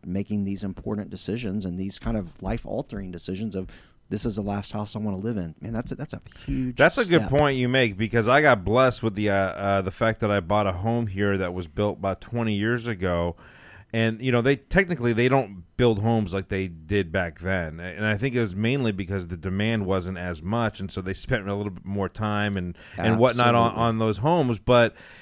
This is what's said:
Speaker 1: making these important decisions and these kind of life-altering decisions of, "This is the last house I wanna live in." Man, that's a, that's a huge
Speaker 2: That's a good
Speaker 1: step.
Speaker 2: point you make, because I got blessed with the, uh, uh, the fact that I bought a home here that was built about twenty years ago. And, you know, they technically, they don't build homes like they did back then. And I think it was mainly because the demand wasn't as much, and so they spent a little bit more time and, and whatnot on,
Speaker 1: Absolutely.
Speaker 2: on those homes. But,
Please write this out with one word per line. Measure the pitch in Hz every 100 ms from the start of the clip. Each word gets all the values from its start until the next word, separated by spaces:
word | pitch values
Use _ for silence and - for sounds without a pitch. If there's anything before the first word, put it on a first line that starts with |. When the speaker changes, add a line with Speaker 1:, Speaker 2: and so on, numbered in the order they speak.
| -
Speaker 1:
making | 92 101 104
these | 98 98
important | 101 92 110 104 87
decisions | 95 - 113 123 101 92
and | 87
these | 95 -
kind | 120 113
of | 87 -
life-altering | 92 117 - 117 151 104 95
decisions | 87 - 95 110 95
of, | 92 - - _ -
"This | 107 120
is | 104
the |
last | 101 101 101
house | 107 104 110
I |
wanna | 107 95
live | 110 110
in." | 85 76
Man, | 113
that's | 113 -
a, | -
that's | 151
a | - - - -
huge | 135 127 120
Speaker 2:
That's | 156 -
a | 208
good | 165
Speaker 1:
step. | -
Speaker 2:
point | 139 147 135
you | 123
make, | 131 120 95
because | 110 117 110
I | 139
got | 151 113 90
blessed | 117 131 -
with | 113 101
the, | 104
uh, | 98
uh, | 95 - 101 98
the | 92
fact | - 113 113
that | 107
I | 101
bought | 82 104 101
a |
home | 90 107 120 113
here | 95 101 98
that | 90
was | 90 85
built | 98 104 -
about | 98 92
twenty | - 120 113
years | 101 107 120 117
ago. | 98 92 87 85 82 - - - - -
And, | 113 113 110
you | 131
know, | 120
they | 120 147
technically, | - 185 180 175 120
they | 113 123
don't | 135 104 95 85 -
build | 123 101
homes | 110 117 98
like | 98 92
they | 98 95
did | 80 80 101 87
back | 92 85 78
then. | 90 95 80 80
And | 90 87 107
I | 101
think | 135 120
it |
was | 110
mainly | 92 110 139 117
because | 95 90 98 87
the | 87
demand | 92 95 107 113 95
wasn't | 95 90 90
as | 90 80
much, | 87 117 110 -
and | 98
so | -
they | 92
spent | 95 - 123 98
a | 101
little | 104
bit | 87 -
more | 101 95
time | - 107 104 104 98
and, | 90 85 - -
and | 107 110
whatnot | 123 120 120 117
on, | 117
Speaker 1:
Absolutely. | 110
Speaker 2:
on | 117 113
those | 110 101
homes. | 135 175 131 107
But, | - 123 117 - - -